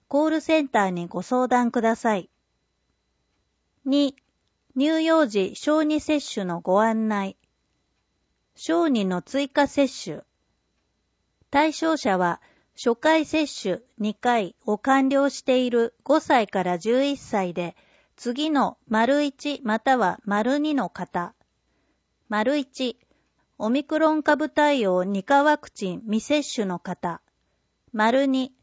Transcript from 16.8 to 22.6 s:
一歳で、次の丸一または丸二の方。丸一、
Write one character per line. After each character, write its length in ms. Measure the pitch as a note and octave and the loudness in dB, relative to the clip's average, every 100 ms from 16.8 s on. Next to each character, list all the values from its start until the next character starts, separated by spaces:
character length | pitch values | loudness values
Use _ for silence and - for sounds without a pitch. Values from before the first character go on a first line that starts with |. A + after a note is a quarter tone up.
| G#3+ B3 | 0 0
一 140 | C#4+ C#4 | 0 -2
歳 360 | - G#3+ F#3 | -4 -4 -2
で、 220 | F3 F3 - _ _ _ - | -4 -8 -10 _ _ _ -12
次 360 | A#3 B3 D#4 | -8 -4 -2
の 260 | C#4+ F#3 - - | 0 0 -4 -2
丸 360 | A3 A#3 C#4+ | 2 4 2
一 380 | D4 - D4 C#4 | 0 -4 -8 -6
ま 160 | A3+ A3 | -2 -2
た 180 | C#4 C4 | 2 2
は 220 | F#3 - | 2 -2
丸 360 | - G#3 A#3 D4 | -2 -2 0 0
二 160 | D4+ C#4 | 0 -2
の 140 | F#3 | -4
方。 440 | - F3+ F3+ F3 - _ _ _ _ _ _ _ _ - | -6 -6 -6 -6 -10 _ _ _ _ _ _ _ _ -6
丸 300 | G#3+ A3 | -2 0
一、 400 | D4 | 0